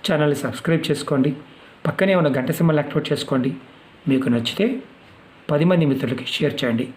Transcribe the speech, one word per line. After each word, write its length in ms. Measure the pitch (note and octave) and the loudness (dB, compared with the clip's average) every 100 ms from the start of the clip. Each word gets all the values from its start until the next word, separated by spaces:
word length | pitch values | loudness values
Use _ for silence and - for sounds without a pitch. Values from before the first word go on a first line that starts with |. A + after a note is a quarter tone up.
| - | 0
ఛానల్ని 240 | D#3 D3+ C#3+ | 2 2 0
సబ్స్క్రైబ్ 540 | B2+ - - D#3+ - | -4 -4 0 0 0
చేసుకోండి, 460 | C#3+ - C#3 C#3 - - - - - - | -4 0 0 0 -2 -12 -20 -20 -6 -6
పక్కనే 280 | - G3 | 0 2
ఉన్న 140 | F#3 D3+ | 4 2
గంట 220 | C3 B2+ | 0 -2
సింబల్ని 300 | - E3+ D3+ | 2 2 2
యాక్టివేట్ 320 | D3 D#3 C#3+ | 0 -4 -2
చేసుకోండి. 420 | C#3+ - C3+ C3 D#3+ - - - - - | -4 0 -2 -2 -6 -16 -20 -20 -8 0
మీకు 200 | C3+ A#2+ | 0 2
నచ్చితే 480 | A#2+ A2+ - A3 B3+ - - - - - - - | 0 0 0 0 -2 -10 -20 -20 -20 -20 -16 -2
పది 140 | D3 | 2
మంది 220 | E3 F3+ D3+ | 4 4 2
మిత్రులకి 380 | C3 A#2+ - - | 0 -2 -4 -6
షేర్ 380 | - C#3+ - | -2 -2 -2
చేయండి. 240 | B2+ A2+ - | -2 -2 -4